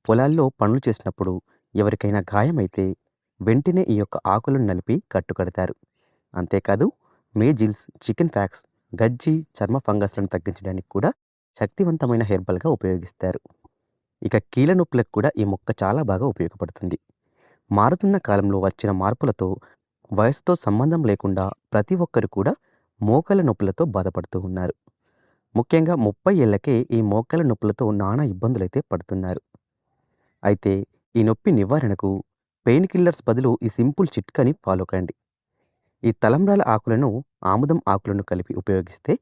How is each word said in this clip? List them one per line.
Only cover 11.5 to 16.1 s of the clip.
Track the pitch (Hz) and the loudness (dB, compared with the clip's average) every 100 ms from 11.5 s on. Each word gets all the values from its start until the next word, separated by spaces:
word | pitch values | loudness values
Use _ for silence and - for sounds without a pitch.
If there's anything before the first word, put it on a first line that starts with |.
| - | -6
శక్తివంతమైన | 104 - 180 160 123 113 | -6 -2 -2 0 0 0
హెర్బల్‌గా | 107 95 92 92 165 | 0 -2 -2 -2 -2
ఉపయోగిస్తారు. | 131 92 90 90 - 92 87 - _ - _ _ _ _ _ | -2 -2 -4 -6 -8 -6 -6 -12 _ -20 _ _ _ _ _
ఇక | 107 107 | -2 -2
కీళ్ళ | - 127 147 | 0 0 2
నొప్పులకు | 185 165 123 - | 2 2 -2 -2
కూడా | 104 135 - | 0 0 0
ఈ | |
మొక్క | 101 95 - | -2 -2 -4
చాలా | - 98 131 | -2 -2 0
బాగా | 120 | -2